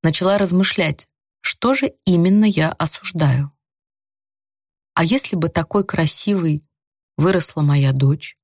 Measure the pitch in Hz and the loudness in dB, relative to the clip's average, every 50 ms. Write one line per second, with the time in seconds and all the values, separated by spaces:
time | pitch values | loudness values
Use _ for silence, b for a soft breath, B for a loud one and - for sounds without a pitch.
0 | - 165 156 - 180 190 196 202 202 180 180 180 190 - - - 170 151 - - | 0 0 -2 0 0 2 2 2 2 2 2 2 0 0 0 -2 -2 -2 -4 -6
1 | - _ _ _ _ _ _ _ - - - _ - 240 269 269 277 - - _ | -10 _ _ _ _ _ _ _ -8 -8 -6 _ 0 0 0 0 -2 -4 -6 _
2 | _ - 180 170 170 185 196 208 214 214 196 - 156 160 - _ 165 160 - - | _ 0 2 2 4 4 4 4 4 2 2 0 -2 -2 -2 _ -4 -4 -4 -6
3 | - - 180 165 156 143 127 131 143 139 _ _ _ _ _ _ _ _ _ _ | -8 -8 -4 0 0 2 2 0 -2 -6 _ _ _ _ _ _ _ _ _ _
4 | _ _ _ _ _ _ _ _ _ _ _ _ _ _ _ _ _ _ _ - | _ _ _ _ _ _ _ _ _ _ _ _ _ _ _ _ _ _ _ -2
5 | 165 165 226 269 - - - 175 160 165 - 170 165 _ - 202 190 - - - | 0 0 0 0 -2 -2 -4 -2 -4 -2 -2 -4 -6 _ -2 -2 -2 -2 -2 -2
6 | 165 147 - - - 208 202 190 170 160 151 147 _ _ _ _ _ _ _ _ | 0 0 0 -2 -2 -2 -2 0 0 -2 -2 -4 _ _ _ _ _ _ _ _
7 | _ _ _ - 147 180 190 180 165 - - 160 147 143 143 143 139 135 135 131 | _ _ _ 0 0 2 2 2 0 -2 -2 -2 0 2 2 2 2 2 2 2
8 | 139 135 147 151 - - - _ | 2 2 0 0 -6 -18 -20 _